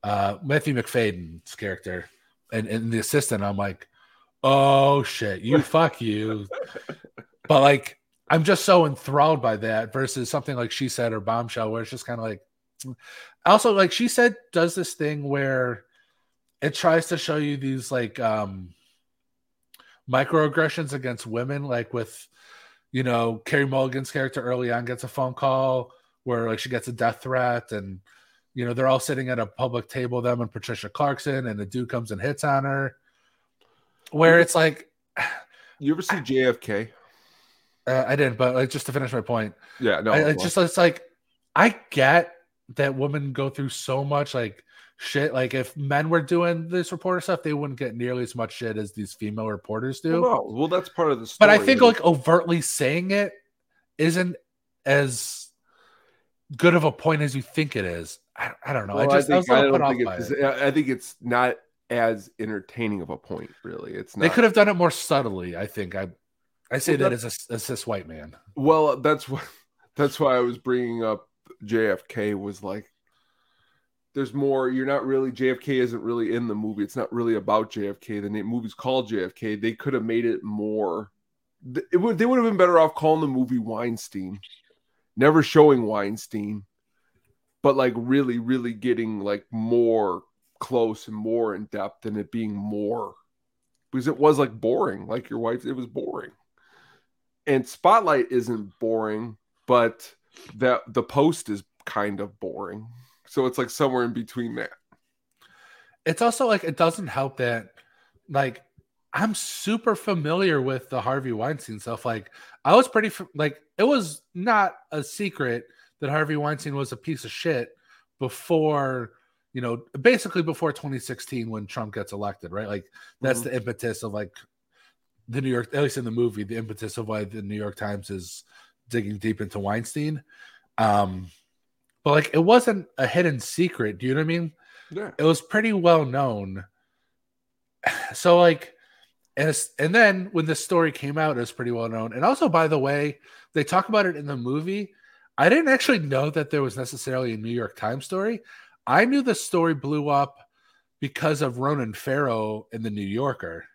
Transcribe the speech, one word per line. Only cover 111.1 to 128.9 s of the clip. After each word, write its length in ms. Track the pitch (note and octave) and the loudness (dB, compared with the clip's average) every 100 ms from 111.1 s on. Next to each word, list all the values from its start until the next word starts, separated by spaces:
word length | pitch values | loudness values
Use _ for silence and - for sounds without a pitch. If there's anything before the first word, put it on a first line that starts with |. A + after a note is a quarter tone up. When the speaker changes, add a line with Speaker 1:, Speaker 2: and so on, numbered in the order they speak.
| C3+ C3 | -2 -4
Speaker 1:
Weinstein 480 | A2 A#2+ D3+ - G#2+ | -4 -4 -6 -10 -12
stuff. 260 | A#2+ A2+ B2+ | -10 -8 -4
Like, 260 | A2 - - - - | -6 -8 -20 -20 -4
I 120 | C#3 G#3 | 6 6
was 120 | C4 | 6
pretty 200 | A3 G#3+ | 0 -2
f-, 140 | - F#3+ | -6 -14
like, 260 | C#3+ D3+ C#3 _ - | -4 -4 -4 _ 0
it 60 | |
was 380 | A3+ C#4+ F3 D3 _ | 2 2 0 -10 _
not 420 | F3+ G3+ A3 G3 - _ | -6 0 2 2 -2 _
a 120 | D#3 | -8
secret 640 | C#3+ - G3+ - C3 A#2 A#2 _ _ _ | -8 -6 -8 -4 -4 -4 -8 _ _ _
that 100 | C#3+ | -2
Harvey 280 | D3+ D3+ D3+ | 0 0 -2
Weinstein 380 | D3 D3+ D3+ C#3 | -4 -6 -6 -6
was 160 | C3+ | -6
a 60 | B2 | -8
piece 280 | - D3 A2+ | -8 -8 -8
of 60 | |
shit 380 | - E3+ C#3 A#2 _ _ _ _ _ | -6 -2 -2 -4 _ _ _ _ _
before, 920 | C3 - - E3 D#3 D3 C3+ B2+ A#2 _ _ _ _ | -8 -8 -2 2 2 0 -2 -4 -8 _ _ _ _
you 80 | B2+ | -8
know, 220 | B2 A#2 - C#3+ | -6 -6 -8 0
basically 400 | F3 B3 G3 F3 | 2 4 0 -2
before 320 | D#3+ D#3 E3 | -2 -2 -4
twenty 260 | C#3+ D3 C3 | -4 -8 -8
sixteen 500 | - B2 - C3 A2+ | -8 -12 -8 -8 -6
when 180 | A2 G2+ | -8 -8
Trump 260 | - A2 | -10 -10
gets 180 | G#2+ G2 | -10 -10
elected, 400 | G2+ G2+ G2 F2 | -8 -8 -8 -10
right? 160 | F#2+ G#2+ | -10 -8
Like, 180 | G2+ - - - _ | -8 -10 -20 -20 _
that's 180 | C3 A#2+ | -2 -2
Speaker 2:
Mm-hmm. 100 | A#2+ | -2
Speaker 1:
the 60 | B2+ | -6
impetus 480 | A2 A2 A#2+ G#2+ | -6 -6 -6 -6
of, 100 | A2+ | -8
like, 200 | G#2 G2 - _ _ _ _ _ _ _ _ - | -8 -10 -14 _ _ _ _ _ _ _ _ -8
the 140 | A#2+ | -4
New 80 | C3 | -2
York, 240 | A#2+ A#2 | -2 -2
at 80 | C#3 | -2
least 160 | C#3+ - | 0 -2
in 80 | A#2+ | -6
the 60 | |
movie, 320 | A#2 A#2+ G#2 | 0 0 -2
the 140 | G2+ A2+ | -8 -8
impetus 400 | A2 G#2+ A2 - | -8 -10 -10 -8
of 100 | G#2+ | -6
why 160 | G#2+ | -6
the 180 | G2+ A2 | -6 -10
New 140 | G2+ G#2 | -10 -8
York 200 | G#2 G2 | -8 -8
Times 360 | G#2 G2+ G2 | -8 -8 -8
is 320 | G2 F2 - _ - _ _ | -12 -12 -18 _ -20 _ _
digging 280 | _ | _